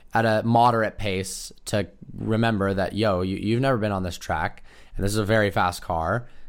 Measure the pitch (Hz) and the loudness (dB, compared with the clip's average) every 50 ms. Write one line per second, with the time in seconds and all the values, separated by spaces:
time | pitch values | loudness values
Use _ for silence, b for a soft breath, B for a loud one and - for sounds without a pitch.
0 | b b b 113 113 113 110 107 104 117 117 117 117 120 117 113 110 101 - - | b b b 2 4 4 4 2 2 4 4 6 6 6 4 4 0 0 -2 -4
1 | - 104 95 95 95 - - - - - - - - - - 104 98 - - - | -4 -2 -2 -2 -4 -6 -8 -12 -12 -14 -16 -16 -8 -4 -2 -2 -2 -2 -6 -16
2 | - - - - 110 107 110 110 117 117 110 101 98 98 98 95 95 - - 98 | -18 -14 -12 -6 -4 0 0 2 2 2 2 2 0 0 0 0 0 -2 0 0
3 | 107 107 95 90 92 95 95 95 92 104 113 120 131 135 131 113 104 107 101 95 | 0 2 2 0 0 -2 -2 -2 -2 0 0 2 2 2 0 0 0 0 -2 -2
4 | 92 90 85 - - - 87 78 80 87 - - - b b b b b b - | -2 -4 -6 -8 -6 -4 -4 -2 -2 -4 -6 -10 -18 b b b b b b -2
5 | 95 101 104 110 107 95 110 110 104 101 95 107 98 90 87 - - - 87 82 | -2 0 0 0 2 2 4 4 4 2 2 2 0 0 0 -4 -6 -4 -4 -2
6 | 82 82 98 120 120 b b b b | 0 0 -2 -2 -4 b b b b